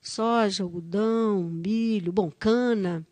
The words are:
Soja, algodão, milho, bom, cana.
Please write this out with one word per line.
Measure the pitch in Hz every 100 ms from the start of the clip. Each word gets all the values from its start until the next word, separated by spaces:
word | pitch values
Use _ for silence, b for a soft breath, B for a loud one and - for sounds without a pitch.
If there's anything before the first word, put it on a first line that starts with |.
Soja, | - - 226 233 214 190
algodão, | 185 165 165 190 220 226 220 202
milho, | 170 165 175 226 226 214 175
bom, | 180 175
cana. | - 214 233 247 226 185 165 160